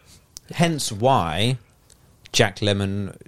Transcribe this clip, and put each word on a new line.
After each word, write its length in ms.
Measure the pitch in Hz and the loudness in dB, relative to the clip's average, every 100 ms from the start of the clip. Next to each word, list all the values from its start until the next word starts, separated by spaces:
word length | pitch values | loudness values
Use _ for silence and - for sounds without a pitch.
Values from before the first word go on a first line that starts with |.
| _ - _ - - | _ -20 _ -20 -8
Hence 400 | - 170 151 - | 0 0 0 -4
why 680 | 101 127 127 82 80 113 127 _ _ _ _ _ _ - | 0 2 2 2 0 0 -2 _ _ _ _ _ _ -4
Jack 280 | - 101 - | 2 2 2
Lemmon 560 | 104 101 98 101 98 - | 0 0 -2 -4 -6 -10